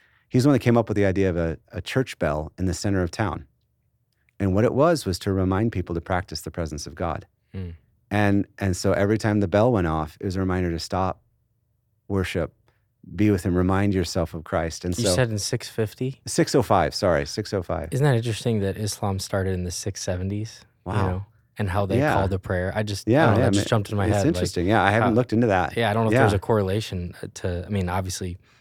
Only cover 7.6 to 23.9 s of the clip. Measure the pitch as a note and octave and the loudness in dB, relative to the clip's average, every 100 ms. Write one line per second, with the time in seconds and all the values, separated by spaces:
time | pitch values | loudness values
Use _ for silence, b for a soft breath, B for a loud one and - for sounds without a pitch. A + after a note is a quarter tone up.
7.6 | F2+ E2 _ _ - G2+ G#2 G2+ - - | -12 -14 _ _ -4 0 2 2 0 -2
8.6 | G2 F2+ G2+ - G2+ A2 A2 G#2 G2 G2+ | -2 0 0 2 2 2 2 2 2 4
9.6 | A#2+ A2 E2 D#2 D#2 - G2+ F#2+ F#2 F2+ | 4 4 2 0 -4 -6 -6 -2 -2 0
10.6 | F2 E2 - F#2 F#2 - _ _ _ _ | -2 -4 -4 -2 -2 -4 _ _ _ _
11.6 | _ _ _ _ - G2 F2 F2+ D2+ _ | _ _ _ _ -4 -2 -2 -2 -4 _
12.6 | _ _ _ _ - F2 G#2 G2 G2 F2 | _ _ _ _ -12 0 2 4 2 2
13.6 | F2+ F#2+ G2+ F#2 E2+ F#2 E2 E2 D#2 F2+ | 2 2 2 0 0 -2 -4 -6 -4 -4
14.6 | E2 - F2+ F2 A#2+ F3+ A#2+ G#2+ - A#2+ | -4 -6 -6 -2 0 2 0 -2 -4 -6
15.6 | - - G#2+ - C3 - - - D#3+ D3 | -6 -4 -4 -4 -8 -8 -6 0 2 2
16.6 | A2+ G2 D2+ - F#2+ D2+ C#2+ - G#2+ G2+ | 4 4 4 0 2 2 0 -6 -4 -4
17.6 | E2+ F2 D#2 C3 D3 A#2 A#2 G#2+ B2 A2 | -4 -6 -4 0 2 2 0 -4 -2 0
18.6 | G2 F#2+ G#2+ - G#2 F#2+ - G2 F#2+ F#2 | -2 -2 -6 -4 -4 -4 -2 -2 0 -2
19.6 | F2+ - G2+ - - F2+ F#2+ G#2 A2 - | -4 -6 -8 -8 -6 -4 -4 -4 -8 -12
20.6 | - _ F2+ A#2 F#2 F#2 G2+ _ _ - | -20 _ -4 -2 0 -2 -8 _ _ -6
21.6 | G2+ F#2+ F#2+ A#2 D3 - G2 F#2+ - F2+ | -2 -2 0 2 2 2 0 -2 -2 -2
22.6 | F#2 G#2+ G#2 G2 A2 C3+ D#3 G#2 B2+ G2+ | -2 -2 -4 -4 2 4 6 4 4 2
23.6 | - A2+ G2 | 2 0 0